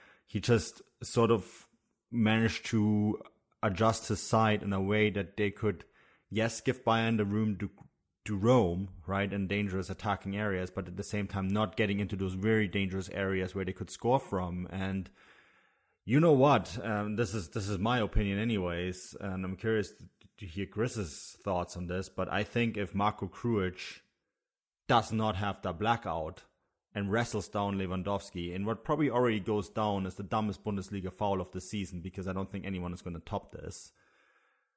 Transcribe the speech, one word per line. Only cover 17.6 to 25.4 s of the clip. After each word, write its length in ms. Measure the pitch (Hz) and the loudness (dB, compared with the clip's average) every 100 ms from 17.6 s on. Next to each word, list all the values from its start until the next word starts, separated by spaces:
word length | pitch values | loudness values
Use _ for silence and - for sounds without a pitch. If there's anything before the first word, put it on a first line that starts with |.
| 98 | -2
is 120 | 98 | 0
my 200 | 113 123 | 0 2
opinion 400 | 104 - 101 98 | 2 2 2 0
anyways, 760 | 117 107 87 85 90 90 - - | 0 0 0 -2 -4 -6 -12 -10
and 240 | 98 92 | -6 -6
I'm 120 | 92 95 | -6 -4
curious 360 | 113 110 101 | 0 0 -2
to, 140 | - - _ - - | -8 -20 _ -20 -16
to 80 | 90 | -10
hear 200 | 101 95 | -6 -6
Chris's 680 | 104 123 113 87 - - - | -2 -2 -2 -6 -8 -14 -10
thoughts 320 | 101 90 87 87 | -4 -2 -2 -6
on 120 | 87 | -6
this, 200 | 92 95 | -4 -6
but 240 | - 92 | -6 -2
I 120 | 98 | -2
think 340 | 104 120 117 101 | -2 0 0 0
if 180 | 98 98 | -4 0
Marco 320 | 104 - 95 | 0 0 -8
Krujic 720 | - 120 107 92 90 - - _ _ _ _ _ _ _ _ - | -4 0 2 0 -2 -12 -14 _ _ _ _ _ _ _ _ 2
does 240 | 120 107 | 2 4
not 240 | 110 110 | 0 0
have 260 | 98 | 0